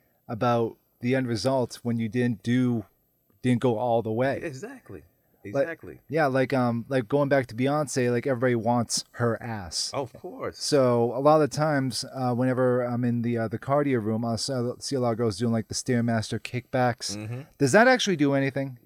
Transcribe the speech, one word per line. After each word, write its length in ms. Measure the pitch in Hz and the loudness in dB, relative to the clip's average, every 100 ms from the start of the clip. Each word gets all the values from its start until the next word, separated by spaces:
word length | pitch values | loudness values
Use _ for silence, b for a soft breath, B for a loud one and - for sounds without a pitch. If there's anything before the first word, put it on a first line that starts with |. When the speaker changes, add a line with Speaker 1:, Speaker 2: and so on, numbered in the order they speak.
| b b - | b b -12
Speaker 1:
about 500 | 113 123 120 113 - _ _ | -2 2 2 0 -4 _ _
the 160 | 120 131 | -2 0
end 120 | 123 | 0
result 520 | 113 123 135 120 - | -2 0 0 -2 -4
when 160 | 120 117 | -4 -2
you 80 | 113 | -2
didn't 360 | 120 123 104 | 0 0 -2
do, 420 | 117 123 123 117 - _ _ _ _ _ | 0 2 2 0 -4 _ _ _ _ _
didn't 200 | 127 120 | 0 2
go 180 | 131 110 | 2 0
all 240 | 120 117 | 0 0
the 80 | 110 | 0
way. 280 | 110 131 120 | 0 0 -2
Speaker 2:
Exactly. 580 | 170 131 214 269 - 92 78 _ _ _ | -6 -10 -14 -16 -18 -18 -20 _ _ _
Speaker 1:
Like, 200 | 98 135 | -8 -4
Speaker 2:
Exactly. 360 | 135 - 90 65 - | -4 -6 -16 -18 -6
Speaker 1:
yeah, 160 | 151 143 | -2 0
like, 260 | 131 131 | 2 2
um, 320 | 135 123 117 113 | 2 0 0 -2
like, 180 | 131 104 | -4 0
going 200 | 143 143 | 0 2
back 160 | 139 127 | 2 0
to 80 | 110 | -2
Beyonce, 560 | 131 151 143 139 123 | 0 0 -2 0 0
like, 140 | 120 135 | 0 0
everybody 280 | 123 127 120 | 0 0 0
wants 480 | 107 120 113 - - | 2 0 0 -4 -6
her 280 | - 120 113 | -4 -2 -2
ass. 500 | 117 110 87 - - | -6 -10 -8 -6 -6
Speaker 2:
Of 180 | 131 131 | -6 -8
course. 440 | - - 262 113 - | -10 -14 -10 -10 -8
Speaker 1:
So 520 | - 147 127 120 117 117 | 0 4 4 4 2 2
a 40 | |
lot 220 | 143 156 | 6 6
of 80 | 143 | 4
the 60 | 135 | 2
times, 480 | 156 143 131 - 123 131 | 2 2 0 -2 -8 -4
uh, 180 | 127 | -2
whenever 480 | 120 127 123 127 123 | 2 2 2 2 2
I'm 200 | 123 120 | 0 0
in 180 | 123 117 | 0 0
the, 140 | 117 117 | 0 0
uh, 80 | 113 | -2
the 120 | 113 | -4
cardio 440 | - 143 143 123 | 0 0 2 0
room, 220 | 107 110 117 | 0 -2 -2
I'll 80 | |
s-, 160 | 117 - | -2 -4
I'll 300 | 127 120 - | -2 -4 -6
see 160 | - 139 | -6 -2
a 40 | |
lot 120 | 123 | 0
of 60 | 113 | 0
girls 200 | 117 95 | 0 0
doing, 140 | 120 | 0
like, 160 | 113 - | 0 -2
the 80 | - | -6
Stairmaster 640 | - 120 117 113 - 90 | -2 0 2 0 -2 -6
kickbacks. 760 | - 123 - 127 123 117 - 104 | -6 -10 -4 0 0 -2 -6 -8
Speaker 2:
Mm-hmm. 260 | 107 123 147 - | -10 -12 -14 -2
Speaker 1:
Does 120 | 139 | 4
that 140 | 180 247 | 6 6
actually 280 | 254 208 165 | 4 2 2
do 180 | 143 | 2
anything? 440 | 139 135 139 139 123 | 2 0 -2 -6 -8